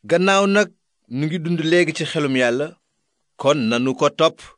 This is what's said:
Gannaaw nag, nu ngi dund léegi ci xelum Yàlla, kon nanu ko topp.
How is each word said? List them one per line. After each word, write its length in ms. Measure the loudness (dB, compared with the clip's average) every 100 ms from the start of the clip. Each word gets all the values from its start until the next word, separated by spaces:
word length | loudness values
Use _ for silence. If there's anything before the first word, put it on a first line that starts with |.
Gannaaw 420 | 0 0 2 2 2
nag, 220 | 0 0 _ _ _ _
nu 160 | -6 -4
ngi 120 | -4
dund 220 | -4 -4
léegi 320 | 2 2 2
ci 100 | -2
xelum 320 | -6 -4 -2 0
Yàlla, 420 | 0 0 -6 -10 _ _ _ _ _ _
kon 220 | 0 0 0
nanu 260 | 0 -2
ko 140 | 0 -2
topp. 300 | 2 0 0 -20